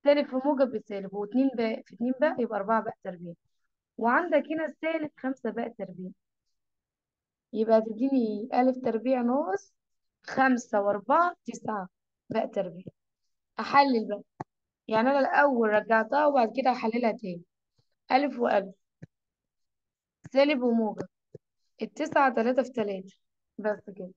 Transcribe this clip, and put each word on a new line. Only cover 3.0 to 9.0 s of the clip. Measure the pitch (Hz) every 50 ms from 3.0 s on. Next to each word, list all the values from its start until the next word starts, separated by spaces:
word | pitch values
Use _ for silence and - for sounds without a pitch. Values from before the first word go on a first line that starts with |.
| _
تربيع، | 190 185 170 175 170 170 _ _ _ _ _ _ _ _ _ _ _ _
وعندك | - 220 233 247 302 359 339 311 285 285 294
هنا | 320 320 320 294 302 _
سالب | - 320 330 320 302 294 _
خمسة | _ - 262 269 _ - 226
باء | 190 233 233 233 226
تربيع، | - 196 190 185 180 185 185 185 _ _ _ _ _ _ _ _ _ _ _ _ _ _ _ _ _ _ _ _ _ _ _ _ _ _ _ -
يبقى | 214 220 220 226
هتديني | 220 220 226 214 220 254 269 277 254 226 214 208 202 220 262 254
ألف | 247 254 262 254 254 254
تربيع | 240 220 220